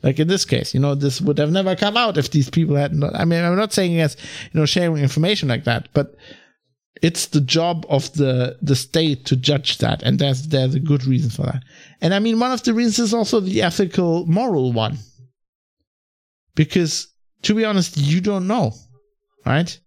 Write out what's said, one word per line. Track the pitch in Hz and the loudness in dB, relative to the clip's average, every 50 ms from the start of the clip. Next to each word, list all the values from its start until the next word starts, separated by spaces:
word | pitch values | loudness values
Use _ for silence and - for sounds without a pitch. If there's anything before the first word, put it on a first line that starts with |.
| - | 2
Like | 139 135 - | 0 2 2
in | 156 165 | 2 2
this | 196 180 - | 2 0 0
case, | - - 120 - - - | 0 -2 -2 -2 -2 0
you | 131 | 0
know, | 139 143 139 | 0 0 0
this | 139 143 143 127 - | 0 0 -2 -2 0
would | 185 151 143 143 | 0 0 0 2
have | 147 151 | 0 0
never | 170 190 190 185 185 | 0 0 0 0 0
come | 185 208 208 208 | 0 -2 -2 0
out | 233 247 220 175 151 | 0 0 0 0 -2
if | 135 - | -2 2
these | - 151 131 - | 2 0 0 2
people | - 165 165 151 147 | 2 0 2 2 2
had | 143 143 - 165 | 0 0 0 0
not, | 151 147 - - | -2 -2 -2 -2
I | - - | -2 0
mean, | 165 170 165 175 | 0 2 2 2
I'm | 175 180 | 0 0
not | 190 220 202 | 0 -2 0
saying | - 214 190 175 170 | 0 0 0 2 2
it's, | 165 160 143 - - - - - - - - | 2 0 0 -2 -6 -16 -16 -16 -16 -16 -4
you | - 160 | -2 0
know, | 151 | 0
sharing | 143 - 180 175 170 160 | 2 2 0 0 0 0
information | 147 139 131 - 151 160 185 214 - - 135 | 0 0 0 2 2 0 0 0 -2 -2 -2
like | 120 110 - | -2 -2 -2
that, | 120 117 - - - | -2 -2 -2 -4 -2
but | _ 147 143 - - - - - - - - _ _ _ _ _ _ _ _ _ _ - | _ -2 -2 -2 -8 -20 -20 -20 -20 -20 -20 _ _ _ _ _ _ _ _ _ _ 0
it's | - 165 170 - - | 0 0 0 -2 -6
the | - - 151 | 0 0 0
job | 139 127 - 165 165 175 175 165 - - | 2 2 0 0 0 0 -2 -4 -2 0
of | 156 135 127 - - | -2 -2 -2 -2 -2
the, | 151 143 131 127 127 123 131 - - | 0 0 2 2 0 -2 -2 -4 -6
the | - 143 139 | 0 0 0
state | 127 - - - 165 165 156 143 - - | 0 0 -2 -2 0 0 0 -2 -4 0
to | - 135 | 0 0
judge | 127 127 - 147 139 139 - - - | 0 2 0 0 0 0 -4 -2 0
that, | - 113 - - - | 0 -2 0 0 0
and | 131 135 135 | 0 0 2
there's, | 139 139 131 127 139 156 | 2 0 0 -2 -2 -2
there's | 151 135 131 131 143 | 0 0 2 0 0
a | 143 | -2
good | 151 151 147 135 127 | 2 2 0 2 2
reason | 135 131 120 151 117 | 2 0 2 0 -2
for | 107 - | -2 -2
that. | - - - 131 - _ - - - - - _ | -4 -4 -4 -6 -8 _ -20 -20 -20 -20 -10 _
And | - - 196 | 0 0 2
I | 202 | 2
mean, | 208 233 226 226 | 0 0 2 0
one | 240 254 | 0 0
of | 254 240 | -2 -2
the | - 240 | 0 0
reasons | 226 226 247 226 208 - | 0 2 0 0 0 0
is | 240 202 | 0 0
also | 226 233 214 - - 220 | 0 0 0 2 0 0
the | 190 185 196 - | 0 0 0 0
ethical, | - 175 - - 202 175 - - 180 170 165 175 180 | 0 0 0 0 -2 0 0 0 2 2 0 0 0
moral | 165 160 202 254 254 185 147 127 127 | 0 0 0 0 0 0 0 0 0
one. | 120 113 110 113 143 117 104 - _ - - _ _ _ _ _ _ _ _ _ _ _ _ _ _ _ _ _ _ _ _ _ _ _ _ _ _ | 0 0 -2 -2 -4 -8 -12 -18 _ -20 -20 _ _ _ _ _ _ _ _ _ _ _ _ _ _ _ _ _ _ _ _ _ _ _ _ _ _
Because, | - 156 - - 185 170 156 - - - _ _ _ _ _ _ _ | 0 0 2 2 0 0 0 -2 -6 -8 _ _ _ _ _ _ _
to | - - 214 | -2 0 0
be | 220 220 | 2 0
honest, | 214 208 190 170 - - | 2 2 0 0 0 -2
you | 147 143 143 156 185 | -2 0 2 2 0
don't | 180 208 202 190 180 | 0 0 -2 -2 -2
know, | 190 220 247 170 113 - - - _ _ _ _ _ _ _ _ _ _ _ _ | -2 0 0 0 -2 -4 -8 -20 _ _ _ _ _ _ _ _ _ _ _ _
right? | - 135 151 180 175 - - _ | 0 0 0 0 -2 -6 -16 _